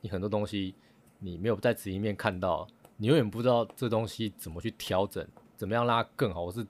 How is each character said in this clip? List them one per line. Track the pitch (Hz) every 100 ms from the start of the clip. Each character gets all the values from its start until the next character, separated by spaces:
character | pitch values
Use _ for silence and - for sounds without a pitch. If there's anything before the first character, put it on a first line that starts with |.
你 | 107
很 | 95
多 | 101
东 | 104 104
西 | 104 95 - _ _ _ _
你 | 95 85
没 | 104
有 | 101
在 | 120
执 | 117 98
行 | 95
面 | 107
看 | 101 110 90
到， | 92 80 82 - - -
你 | 107
永 | 156
远 | 110
不 | 110
知 | 123
道 | 117 113
这 | - 123
东 | 110 113
西 | - 110 -
怎 | -
么 | 82
去 | 117 -
调 | - 92
整， | 98 - - - - -
怎 | 98
么 |
样 | 113
让 | 120 117
它 | 113
更 | - 123
好， | 87 87
或 |
是 | 92 110